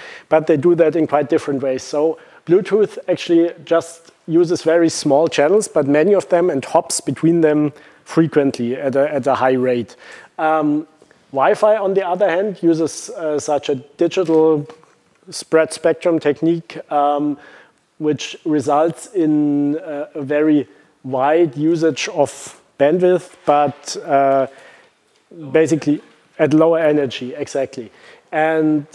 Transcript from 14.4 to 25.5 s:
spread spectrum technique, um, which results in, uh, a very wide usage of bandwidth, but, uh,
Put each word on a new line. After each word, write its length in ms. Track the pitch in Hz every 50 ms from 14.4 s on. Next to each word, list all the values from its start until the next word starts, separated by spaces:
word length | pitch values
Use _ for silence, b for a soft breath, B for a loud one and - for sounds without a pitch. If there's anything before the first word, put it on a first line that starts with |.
| 160 160 156 147 147 - - - _ _ _ _ _ _ _ _ _ 185
spread 420 | 175 - - - - 160 160 156 -
spectrum 460 | - - 165 165 165 - 180 165 156
technique, 580 | - 147 143 - 160 165 170 165 - - - - - -
um, 480 | 151 147 143 147 147 147 147 147 143 B B B B B B B B B _ _ _ -
which 400 | 156 151 147 131 - - - - -
results 640 | 170 151 151 123 147 143 147 160 175 165 - - -
in, 680 | - 190 160 156 151 151 147 147 143 143 143 143 147 156
uh, 320 | - 160 147 143 151 - -
a 80 | 156
very 460 | 143 131 147 147 156 156 151 147 131 b b b b b b b -
wide 520 | 131 131 131 131 143 156 170 175 156 131 143
usage 520 | 151 160 170 160 160 160 139 - - -
of 520 | 196 151 143 - - - - - - - _ _ _ -
bandwidth, 560 | 139 147 165 185 180 180 180 170 - - - - -
but, 500 | - 147 147 147 143 - - - - - 185 -
uh, 440 | 170 143 139 139 139 135 135 135 - B B B B B B B B B _ _ _ _ _ _ _ - 170 156 139